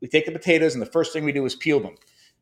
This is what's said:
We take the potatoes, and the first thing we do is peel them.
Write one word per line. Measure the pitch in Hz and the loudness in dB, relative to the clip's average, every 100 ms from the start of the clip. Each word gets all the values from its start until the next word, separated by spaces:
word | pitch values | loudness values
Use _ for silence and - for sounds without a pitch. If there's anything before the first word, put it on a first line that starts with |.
We | 135 | 0
take | 156 160 | 0 0
the | |
potatoes, | 160 185 160 160 | -2 2 4 2
and | 127 | 0
the | 104 | -2
first | 165 160 | 0 0
thing | 160 | -2
we | 151 | -2
do | 139 127 | -2 -4
is | |
peel | - 160 139 | -4 0 0
them. | 92 - _ _ _ _ | -2 -12 _ _ _ _